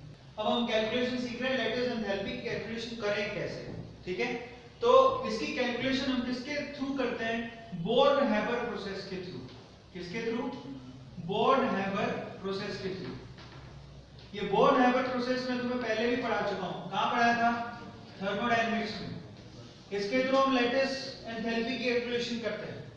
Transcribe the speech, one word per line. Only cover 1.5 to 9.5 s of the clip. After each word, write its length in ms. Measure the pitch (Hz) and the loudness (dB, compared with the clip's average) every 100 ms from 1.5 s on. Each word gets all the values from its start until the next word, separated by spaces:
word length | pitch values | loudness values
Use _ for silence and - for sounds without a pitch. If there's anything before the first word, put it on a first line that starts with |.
हैं, 60 | 254 | 2
लैटिस 300 | 220 247 240 | 2 2 0
एंथैल्पी 440 | 220 208 196 - | 0 0 -2 -2
की 100 | - | -4
कैलकुलेशन 580 | 226 202 208 226 - 214 | -4 -4 -4 -6 -6 -4
करें 320 | 208 208 202 170 | -2 0 -2 -4
कैसे, 300 | - - - - - - 185 | -6 -6 -8 -10 -12 -10 -6
ठीक 140 | 180 | -2
है? 140 | 247 240 - - - - | -2 -4 -8 -14 -16 0
तो 120 | 240 262 262 - 226 | 8 10 10 6 -2
इसकी 180 | 214 - - | -2 -2 -2
कैलकुलेशन 560 | 240 240 262 262 269 | 0 0 0 2 2
हम 100 | 247 240 | 0 0
किसके 300 | 240 294 285 - | -4 -4 -4 -4
through 280 | - 277 269 | -4 -4 0
करते 280 | 240 - 226 | 0 0 -2
हैं? 580 | 233 233 - - 180 | -2 -4 -10 -10 -6
बोर्न 440 | 180 254 277 269 226 | 2 6 6 6 4
हैबर 380 | 214 214 240 - | 2 2 -2 -2
प्रोसेस 360 | 196 196 196 - | -4 -6 -6 -8
के 80 | 185 - | -8 -8
through। 180 | 127 - | -10 -12